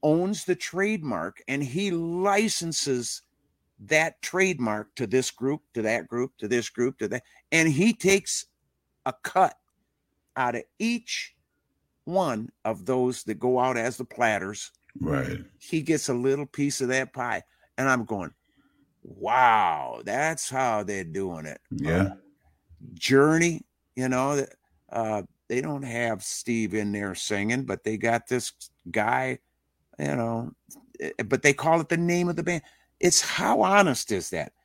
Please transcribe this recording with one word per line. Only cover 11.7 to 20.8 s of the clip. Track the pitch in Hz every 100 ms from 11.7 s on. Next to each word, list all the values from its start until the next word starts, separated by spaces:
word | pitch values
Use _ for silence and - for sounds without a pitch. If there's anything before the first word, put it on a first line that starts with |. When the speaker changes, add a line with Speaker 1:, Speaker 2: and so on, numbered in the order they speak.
| _ _ _ -
Speaker 1:
one | 185 170 113 113 _ 107
of | 104 92
those | 127 127 123
that | - 107
go | 123 127
out | 127 123
as | 113 117
The | 123
Platters. | - 117 104 92 104 - _ _ -
Speaker 2:
Right. | 80 71 65 - - _
Speaker 1:
He | - 160
gets | 139 156 -
a | 123
little | 127 139 143
piece | - 143 139
of | 123
that | 131 131
pie. | - 123 104 - _ _ -
And | 135
I'm | 127 110
going, | 107 85 _ _ _ _ _ _ _
"Wow, | - - 101 123 127 110 92 78 65 60
that's | 76 113 156 160 -
how | 131 127 110